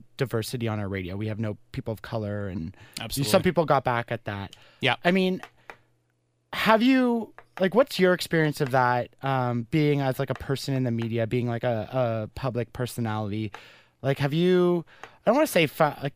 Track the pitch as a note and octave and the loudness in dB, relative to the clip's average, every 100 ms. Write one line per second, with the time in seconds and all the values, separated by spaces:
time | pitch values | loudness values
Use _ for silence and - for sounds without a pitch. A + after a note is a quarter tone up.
0 | - - C3 A#2 G#2+ B2+ A#2 G#2+ G2 G2 | -8 -6 -4 -2 -4 -4 -4 -4 -4 -6
1 | F2 G2 G#2+ G#2+ A2 G#2 _ - B2 G#2+ | -6 -6 -6 -4 -6 -6 _ -10 -8 -10
2 | - A#2 G#2 G#2 G2+ F2+ E2 - - - | -6 -6 -4 -6 -6 -6 -8 -12 -18 -12
3 | A2 - C#3 F#3+ F3+ F3 D3+ C#3 C3 A#2+ | -8 -4 2 4 4 0 2 2 2 -2
4 | - A2+ - G2+ G2 - - _ B2+ A#2 | -2 -6 -6 -8 -10 -14 -20 _ 0 2
5 | F3 F#3+ F#3 F#3 - _ - - _ _ | 2 2 0 -2 -8 _ -20 -20 _ _
6 | _ _ _ _ _ - G3+ A3 B3 C4 | _ _ _ _ _ -2 4 6 6 4
7 | B3 A#3 G#3+ - - - F#3 G3+ C#4 - | 4 0 -4 -14 -20 -2 2 4 2 4
8 | F3+ F3+ - E3 D#3 - C#3 C3 B2 B2 | 4 4 2 2 2 0 0 4 4 2
9 | - _ C3+ C3+ B2 A#2+ A2+ D#3+ D3 C#3+ | -2 _ -2 0 0 -2 -2 2 2 2
10 | C3+ - C#3 B2 - C3+ - C3+ B2+ A#2 | 0 -2 -4 -4 -4 -4 -2 -2 0 -2
11 | A2+ A2+ A2 B2 A#2+ A#2 B2 A2+ G#2 C3 | -2 -2 0 0 -2 -2 -2 -2 -2 -2
12 | A#2+ A2+ G#2+ - C3 A#2 A2+ - B2 - | -2 -2 -6 -6 -4 -4 -6 -6 -6 -4
13 | A2+ G#2+ G#2+ G#2+ G#2+ - - - _ _ | -4 -4 -4 -4 -6 -10 -20 -20 _ _
14 | C3 C3+ C#3 D#3 F3+ F3+ F3 F3 - - | -2 0 0 2 4 4 4 2 -4 -16
15 | - - - C4 D#4 F3+ D#3 - D3+ - | -20 -2 2 4 2 2 0 2 0 0
16 | C#3+ | -8